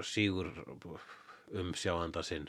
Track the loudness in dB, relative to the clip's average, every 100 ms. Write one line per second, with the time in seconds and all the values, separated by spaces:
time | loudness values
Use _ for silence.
0 | -2 4 4 4 0 -4 -10 -10 -10 -10
1 | -12 -18 -18 -18 -6 -2 0 2 4 4
2 | 2 0 -2 -2